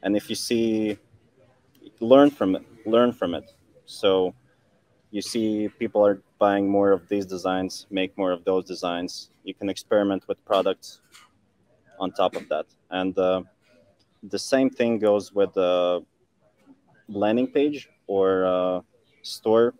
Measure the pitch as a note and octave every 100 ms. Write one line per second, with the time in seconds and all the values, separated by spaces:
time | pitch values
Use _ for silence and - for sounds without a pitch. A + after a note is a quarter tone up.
0 | F#2+ G#2 - A2 - A#2+ A2+ A2 G#2+ G2+
1 | _ _ _ _ _ _ _ _ - _
2 | A#2 C3 C#3+ C#3+ G2 F#2 - - G#2 A2+
3 | B2 A#2 F#2 E2 - _ _ _ _ -
4 | G#2 F#2+ F#2 - _ _ _ _ _ _
5 | _ G#2 F#2+ A#2+ A2 G#2+ G#2 _ A2+ G#2
6 | G#2 G2 _ _ G2+ G2+ G2 G2+ G2+ F#2+
7 | - G#2 F#2+ F#2 F#2 F#2 F#2 - - F#2+
8 | F#2+ - F#2+ F2+ F2 F#2 F2+ F2+ F2+ F2
9 | F2 - - _ - - G2+ F#2+ - G#2+
10 | G2+ G2 _ G2+ _ G2+ F#2+ F#2+ - -
11 | _ - _ _ _ _ _ _ _ -
12 | F#2+ - F#2 F2+ D2+ D2+ - _ _ F2+
13 | F#2 F#2 F#2 F#2 F#2 _ _ _ _ _
14 | _ _ G2+ G2+ - C3+ C3 B2+ A#2 A2+
15 | G#2+ G#2 G2 G2+ G2 G2 F2+ F2+ F2+ F2+
16 | D#2+ _ _ _ _ _ _ - _ _
17 | _ G2+ G#2 A#2 B2+ D3 C#3+ D3 - _
18 | - G2 F#2+ F#2+ F#2 F2+ F#2 F#2 - _
19 | _ _ - - - D#3+ A#2+ -